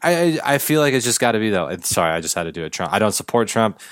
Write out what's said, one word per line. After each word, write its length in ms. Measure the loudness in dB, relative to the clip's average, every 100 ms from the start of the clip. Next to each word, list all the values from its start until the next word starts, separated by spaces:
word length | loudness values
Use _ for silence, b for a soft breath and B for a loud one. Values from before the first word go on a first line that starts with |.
I, 140 | 0 2
I, 380 | 2 0 0
I 40 | 0
feel 200 | 2 2
like 140 | 4
it's 120 | 2 0
just 140 | 0
gotta 200 | 2 2
be, 100 | 0
though. 180 | 0 -2
And 160 | -4
sorry, 280 | -4 0 0
I 100 | 0
just 140 | -4 -4
had 80 |
to 100 | -4
do 100 | -6
it. 80 | -8
Trump. 220 | -6 -2
I 60 | 0
don't 120 | 0
support 380 | -2 -2 -2 0
Trump. 320 | 2 0 0 B